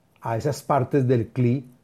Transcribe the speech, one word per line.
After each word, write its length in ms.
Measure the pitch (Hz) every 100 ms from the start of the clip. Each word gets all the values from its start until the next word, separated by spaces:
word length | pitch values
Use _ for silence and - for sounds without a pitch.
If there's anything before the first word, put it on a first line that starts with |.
| _ _
a 160 | 117 113
esas 260 | 147 131
partes 460 | - 143 120 143 123
del 220 | 123 107
cli 420 | - 123 135 - -